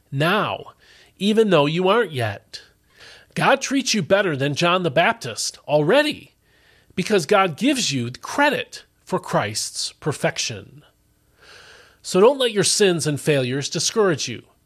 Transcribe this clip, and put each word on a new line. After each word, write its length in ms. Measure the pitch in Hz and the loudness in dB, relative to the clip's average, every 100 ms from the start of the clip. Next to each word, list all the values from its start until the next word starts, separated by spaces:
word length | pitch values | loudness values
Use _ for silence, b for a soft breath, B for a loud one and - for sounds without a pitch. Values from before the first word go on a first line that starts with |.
| b | b
now, 640 | 139 156 208 151 98 - - b b b b | -2 0 0 -2 -6 -12 -20 b b b b
even 320 | 196 220 220 | 0 2 4
though 160 | 170 147 | 4 4
you 200 | 165 185 | 2 2
aren't 240 | 220 208 | 2 0
yet. 520 | 143 110 98 _ - - _ B B B B B | -2 -6 -6 _ -20 -20 _ B B B B B
God 280 | - - 277 | -2 2 2
treats 320 | - 269 - | 0 -2 0
you 80 | 214 | -2
better 340 | 156 196 202 139 | 2 2 2 0
than 200 | 143 143 | -2 0
John 280 | 170 180 | 0 2
the 80 | 170 | 0
Baptist 680 | 135 190 233 - 104 - - - | 2 2 0 -8 -8 -8 -10 -2
already, 680 | 147 151 262 302 - - _ b b b b b - | 0 4 4 2 -4 -14 _ b b b b b -8
because 300 | 180 208 147 | 0 0 2
God 300 | 208 190 139 | 2 2 2
gives 340 | 240 269 196 | 0 0 -2
you 220 | 139 120 | -4 -6
credit 720 | 127 - - 285 180 - - - _ - | -10 -10 0 0 0 -6 -14 -20 _ -8
for 140 | 180 | -6
Christ's 720 | - 170 107 107 - - - | -2 -2 -2 -6 -8 -8 -10
perfection. 880 | - 156 139 165 - - 107 104 131 _ _ _ _ _ B B B B B B B | -6 -6 -2 -4 -4 -8 -8 -16 -20 _ _ _ _ _ B B B B B B B
So 180 | - 185 | -4 4
don't 180 | 214 277 | 4 4
let 140 | 247 | 0
your 140 | 208 165 | 0 0
sins 420 | - 202 170 147 | 2 2 2 -2
and 140 | 143 | -4
failures 480 | - 143 127 135 135 | 0 0 0 -4 -6
discourage 580 | 170 - 226 196 156 - | -4 -4 0 0 0 -4
you. 160 | 107 - _ | -10 -16 _